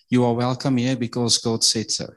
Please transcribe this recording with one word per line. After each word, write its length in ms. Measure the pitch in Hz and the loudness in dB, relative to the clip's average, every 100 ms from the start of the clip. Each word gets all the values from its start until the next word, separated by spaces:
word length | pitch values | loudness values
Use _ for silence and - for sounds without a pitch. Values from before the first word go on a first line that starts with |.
| - | 0
You 140 | 123 | 2
are 80 | 123 | 2
welcome 440 | 117 123 123 139 127 | 2 0 -2 0 0
here 180 | 123 | 0
because 440 | 127 117 123 117 - | -2 -4 -2 0 0
God 260 | 117 113 | 0 0
said 260 | - 113 107 | 0 0 -2
so. 160 | - - | -6 -8